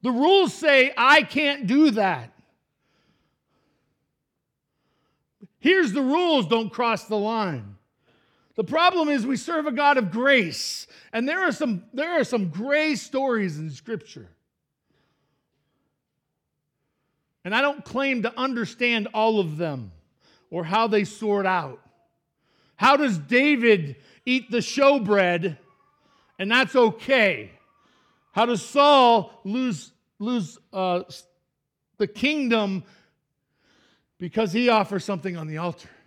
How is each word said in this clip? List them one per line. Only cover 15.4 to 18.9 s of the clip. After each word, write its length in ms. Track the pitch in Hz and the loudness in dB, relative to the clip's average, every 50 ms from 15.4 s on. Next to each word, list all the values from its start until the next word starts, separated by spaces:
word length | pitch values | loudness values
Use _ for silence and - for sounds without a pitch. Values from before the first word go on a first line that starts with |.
| _ _ _ _ _ _ _ _ _ _ _ _ _ _ _ _ _ _ _ _ _ _ _ _ _ _ _ _ _ _ _ _ _ _ _ _ _ _ _ _ _ | _ _ _ _ _ _ _ _ _ _ _ _ _ _ _ _ _ _ _ _ _ _ _ _ _ _ _ _ _ _ _ _ _ _ _ _ _ _ _ _ _
And 100 | 180 208 | -4 -2
I 60 | 240 | 0
don't 240 | 269 285 285 294 - | 0 0 -2 -4 -12
claim 380 | - - 240 269 277 262 240 202 | -10 -6 -4 -2 -2 -2 -2 -4
to 140 | 226 233 | -6 -4
understand 680 | - 254 269 254 233 226 - - _ 247 240 | -4 -4 -4 -2 -4 -6 -6 -6 _ -2 -2